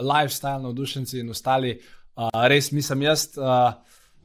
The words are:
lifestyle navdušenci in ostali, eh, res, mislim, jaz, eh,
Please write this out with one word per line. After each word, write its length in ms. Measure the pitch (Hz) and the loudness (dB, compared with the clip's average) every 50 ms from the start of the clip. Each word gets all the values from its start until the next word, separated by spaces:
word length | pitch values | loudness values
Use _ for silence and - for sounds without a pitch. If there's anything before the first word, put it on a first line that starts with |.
lifestyle 600 | 123 135 143 151 151 139 - - - 139 139 135 | -2 0 2 2 2 0 -2 -4 -4 -4 -4 -4
navdušenci 580 | 131 127 120 123 139 131 - 139 131 120 - 127 | -6 -8 -6 -6 -6 -6 -6 -8 -8 -8 -8 -8
in 140 | 117 117 113 | -8 -8 -10
ostali, 380 | - - 127 131 135 131 127 | -6 -2 0 0 2 0 -2
eh, 580 | 117 120 - - - - - - - - 117 117 113 110 117 127 | -4 -6 -10 -18 -20 -20 -20 -20 -10 -6 -4 -2 0 2 4 6
res, 220 | 139 143 139 - | 6 4 2 0
mislim, 300 | 143 147 139 - 143 135 | -2 -4 -2 -2 -2 0
jaz, 240 | 139 147 156 151 - - - 147 | 2 2 2 2 0 -4 -6 -4
eh, 360 | 135 131 127 127 123 123 120 - _ _ _ _ _ _ _ _ _ | 0 2 4 4 4 4 2 0 _ _ _ _ _ _ _ _ _